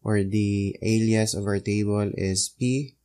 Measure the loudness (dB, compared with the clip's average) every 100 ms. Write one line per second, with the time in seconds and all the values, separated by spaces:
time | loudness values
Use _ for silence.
0 | 0 0 2 0 2 0 -2 -2 0 2
1 | 4 2 2 -2 -2 -2 0 0 0 0
2 | -2 -2 -2 -2 -4 _ -2 -2 -4 _